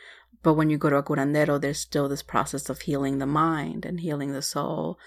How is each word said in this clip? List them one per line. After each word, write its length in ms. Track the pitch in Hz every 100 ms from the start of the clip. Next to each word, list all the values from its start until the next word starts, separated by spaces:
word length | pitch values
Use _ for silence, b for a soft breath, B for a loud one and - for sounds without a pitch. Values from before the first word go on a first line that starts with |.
| B B B -
But 120 | 165
when 160 | 156 156
you 80 | 147
go 120 | 151
to 60 | 139
a 60 |
curandero, 560 | 143 143 139 151 151 143
there's 180 | 139 143
still 280 | - 151 139
this 140 | 139
process 460 | - - 151 135 -
of 120 | -
healing 380 | - 139 139 139
the 60 | 139
mind 580 | 151 165 156 160 170 -
and 140 | 175
healing 320 | 170 143 139
the 100 | 139
soul. 560 | - 147 147 160 156 185